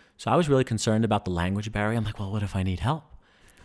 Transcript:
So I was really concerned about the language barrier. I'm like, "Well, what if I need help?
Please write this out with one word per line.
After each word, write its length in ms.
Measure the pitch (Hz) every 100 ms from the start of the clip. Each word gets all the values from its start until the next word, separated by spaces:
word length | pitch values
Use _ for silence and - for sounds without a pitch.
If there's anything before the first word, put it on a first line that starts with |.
| _ -
So 120 | 113
I 40 | 143
was 140 | 151
really 140 | 131
concerned 420 | 127 107 117 110 113
about 200 | 104 95
the 60 |
language 400 | 87 90 98 107
barrier. 260 | 104 107 117
I'm 60 |
like, 160 | 107 -
"Well, 120 | 98
what 120 | 104
if 120 | 101 98
I 60 |
need 160 | 92 87
help? 220 | 117 160 - - _ _ - -